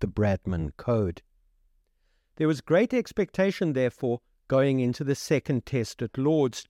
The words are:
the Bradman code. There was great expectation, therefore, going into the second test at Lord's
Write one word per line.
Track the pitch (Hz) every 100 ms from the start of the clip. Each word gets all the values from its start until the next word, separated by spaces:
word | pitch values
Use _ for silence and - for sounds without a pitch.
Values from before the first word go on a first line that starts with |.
the | 98
Bradman | - 104 95 95 87 73 -
code. | - 113 95 - - _ _ _ _ _ _ _ _ _ _ -
There | 156
was | 143
great | - 170 240
expectation, | 254 - - 185 - 196 - 170
therefore, | 131 123 - 127 120 _ _ -
going | 131 139 131
into | 123 120
the | 139
second | 139 - 143 - 127 -
test | 135 110 -
at | 113 131
Lord's | 143 160 131 -